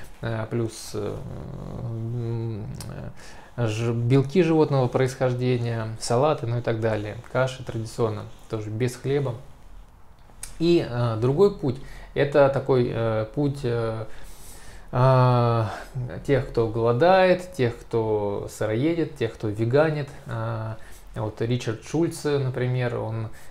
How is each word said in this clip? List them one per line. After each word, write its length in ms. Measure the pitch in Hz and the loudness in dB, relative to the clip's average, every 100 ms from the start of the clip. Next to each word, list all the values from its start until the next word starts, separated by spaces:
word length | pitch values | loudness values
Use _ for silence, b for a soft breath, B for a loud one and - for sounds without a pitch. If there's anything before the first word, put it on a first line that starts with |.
| B - | B -8
э, 240 | 113 110 110 | -6 -4 -4
плюс, 400 | 120 113 - - | -2 -2 -6 -10
э, 200 | 110 101 101 - - - - - 104 | -6 -6 -6 -8 -10 -10 -10 -10 -8
м, 840 | 120 113 113 120 117 117 113 107 107 - 110 - - - B B B - | -6 -6 -4 -4 -4 -4 -4 -6 -8 -10 -10 -10 -12 -12 B B B -2
э, 100 | 117 | -2
ж-, 240 | 107 117 | 0 0
белки 500 | 117 120 135 135 185 | 0 4 4 4 4
животного 460 | 165 160 147 139 127 | 4 6 4 4 2
происхождения, 1080 | 131 131 - 127 123 123 123 120 113 113 113 | 2 0 2 0 0 0 0 0 -4 -4 -6
салаты, 460 | - 120 147 135 117 | 0 2 4 2 -2
ну 120 | 120 | -2
и 20 | |
так 200 | 120 113 | -2 0
далее. 360 | 113 107 104 113 - | 0 0 -4 -10 -4
Каши 320 | 127 131 131 | 0 0 -2
традиционно, 600 | 120 117 110 - 117 104 107 - - | -8 -6 -6 -2 -2 -2 -10 -14 -8
тоже 200 | 113 107 | -6 -4
без 260 | 110 123 - | -2 -2 -2
хлеба. 380 | 131 143 131 110 - - - - - - - - - - - - | -2 0 -2 -6 -12 -18 -18 -18 -20 -20 -20 -20 -20 -16 -12 0
И, 260 | 165 170 131 | 4 4 2
э, 280 | 120 120 110 | 0 0 2
другой 340 | 123 147 202 | 2 4 4
путь — 220 | 196 143 - B B B | 4 -4 -4 B B B
это 340 | - 143 147 139 | 0 2 6 6
такой, 420 | 135 127 131 120 | 4 2 2 2
э, 340 | 107 113 110 110 | 0 0 0 -2
путь, 260 | - 143 139 | -2 -2 -2
э, 440 | 123 117 113 110 110 B B B B B B B B 123 | -2 -2 -2 -4 -8 B B B B B B B B 4
а, 760 | 131 131 127 123 120 117 107 B B 131 123 - - | 6 8 6 6 4 2 0 B B -8 -8 -6 2
тех, 220 | 135 131 | 2 2
кто 200 | - 113 | 0 2
голодает, 840 | 113 117 123 170 190 185 180 - | 2 2 6 6 8 8 4 0
тех, 240 | - 123 117 | 0 0 0
кто 720 | - 117 110 107 101 101 - | -2 0 2 2 0 -2 -6
сыроедет, 640 | - 107 110 156 170 151 - | -4 -2 2 2 0 -2 -2
тех, 180 | 110 | -4
кто 140 | - 110 | -2 -4
веганит. 600 | 104 113 135 160 151 135 - - | 0 2 4 4 2 -4 -10 -8
А, 500 | 117 113 113 110 107 B B - - | -6 -4 -6 -6 -8 B B -12 -6
вот 240 | 110 - | -6 -4
Ричард 420 | 113 123 120 113 | -2 0 -2 -6
Шульц, 400 | - 147 165 165 | -4 0 0 -2
например, 720 | 147 143 131 123 127 127 120 117 | -2 0 0 -2 0 0 0 -2
он, 320 | 110 113 110 B B | -4 -4 -6 B B